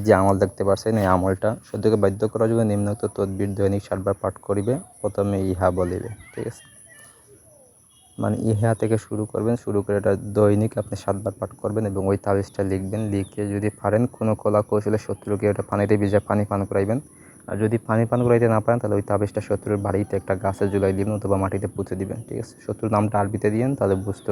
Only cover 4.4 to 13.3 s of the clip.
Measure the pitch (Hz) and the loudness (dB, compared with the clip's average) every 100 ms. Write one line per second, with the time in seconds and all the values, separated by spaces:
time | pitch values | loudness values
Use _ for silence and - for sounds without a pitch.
4.4 | - 101 101 135 - - 104 101 101 98 | -4 -2 0 -2 -6 -8 -6 -2 0 0
5.4 | 95 90 92 90 90 90 - 104 - - | -2 2 2 2 -2 -2 -6 -12 -14 -10
6.4 | 117 - - - - - - _ _ 403 | -10 -10 -20 -20 -20 -20 -20 _ _ -20
7.4 | _ - _ _ _ _ _ - 107 110 | _ -20 _ _ _ _ _ -4 -2 0
8.4 | 113 104 113 110 110 110 - 107 104 104 | 0 0 2 0 0 -2 -2 -6 -4 -2
9.4 | 110 123 - 101 101 101 101 98 104 101 | -2 -2 -2 -2 0 0 2 0 -2 2
10.4 | 104 104 110 110 - 110 - 98 107 101 | 4 4 2 -2 -6 -6 -4 -4 -4 -6
11.4 | 98 - 107 104 107 98 95 98 104 98 | -10 -6 -4 -2 -2 -2 0 0 0 -2
12.4 | 98 - 98 95 95 104 107 101 92 | -2 -4 -2 -2 -2 -4 -2 -2 -4